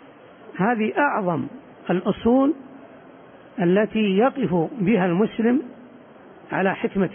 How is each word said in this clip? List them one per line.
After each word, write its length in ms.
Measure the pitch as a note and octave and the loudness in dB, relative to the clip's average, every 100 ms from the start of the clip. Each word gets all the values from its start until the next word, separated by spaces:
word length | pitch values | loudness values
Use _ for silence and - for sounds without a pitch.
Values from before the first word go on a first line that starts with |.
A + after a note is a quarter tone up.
| - - - - - - | -20 -20 -20 -20 -16 -2
هذه 360 | G3+ A#3 A3 - | 0 0 -2 0
أعظم 500 | C#4+ G#3+ F3+ D#3 B2+ - - - - | -2 0 -2 -2 -4 -10 -20 -14 -2
الأصول 640 | F3+ G#3+ - A3 C4 C4+ - - - - - - - - - - - | -2 0 0 2 4 2 0 -8 -20 -20 -20 -20 -20 -20 -20 -16 -2
التي 580 | F3 F#3+ G#3+ A3 G#3+ F#3+ | 2 2 2 0 2 2
يقف 520 | B3+ C4 F3+ F3 D#3 B3+ | 2 0 -2 0 -2 -2
بها 260 | F3+ A3 F3+ | 0 2 2
المسلم 560 | E3+ A3 - A3+ C4 - - - - - - - - - | 2 0 0 0 0 -2 -14 -20 -20 -20 -20 -20 -20 -8
على 240 | D3 F#3+ F3 | -2 -2 -2
حكمة 340 | A3+ G3 F3+ | -4 -2 -2